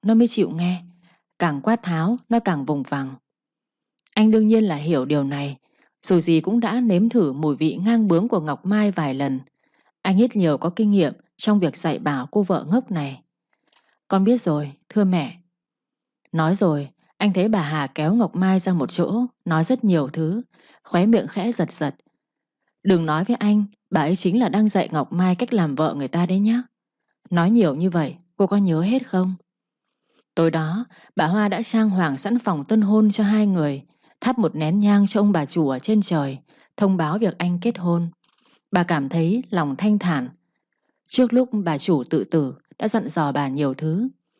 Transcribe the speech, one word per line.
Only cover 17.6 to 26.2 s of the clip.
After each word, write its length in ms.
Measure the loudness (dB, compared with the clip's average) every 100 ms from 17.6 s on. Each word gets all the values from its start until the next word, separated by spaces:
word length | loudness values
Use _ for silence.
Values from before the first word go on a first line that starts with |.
Hà 240 | -2 -4 -4
kéo 280 | -2 0
Ngọc 220 | 2 0 0
Mai 220 | 2 2
ra 140 | 2
một 180 | 0 -2
chỗ, 360 | -2 -2 -2 -4 -6
nói 200 | -2 0
rất 200 | 0 0
nhiều 240 | 2 2 0
thứ, 340 | -4 -4 -4 -8 _ _ _
khóe 220 | -4 0 4
miệng 200 | 2 0
khẽ 260 | -4 -4
giật 200 | -2 -4
giật. 220 | -4 -6 -6 _ _ _ _ _ _ _ _
"Đừng 240 | 0 0 2
nói 180 | -2
với 120 | -2 -2
anh, 280 | 2 2 0 -8 _
bà 100 | -2
ấy 160 | 0 0
chính 240 | 0 0
là 80 | 0
đang 200 | 2 2
dạy 200 | 0 -2
Ngọc 200 | -2 -4
Mai 220 | 0 0
cách 200 | 0 -2
làm 200 | 0 0
vợ 200 | 0 -2
người 140 | -2 -4
ta 180 | -2